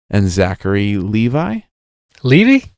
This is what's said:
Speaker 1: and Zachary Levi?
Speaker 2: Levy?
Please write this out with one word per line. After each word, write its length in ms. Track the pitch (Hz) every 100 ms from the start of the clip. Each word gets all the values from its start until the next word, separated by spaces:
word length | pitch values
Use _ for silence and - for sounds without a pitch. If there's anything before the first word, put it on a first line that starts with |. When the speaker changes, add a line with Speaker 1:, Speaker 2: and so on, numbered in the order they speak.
| _
Speaker 1:
and 180 | 101 98
Zachary 680 | 90 92 - 95 101 101 101
Levi? 640 | 92 107 117 135 175 220 - _ _ _ _ _
Speaker 2:
Levy? 420 | 127 139 226 269 -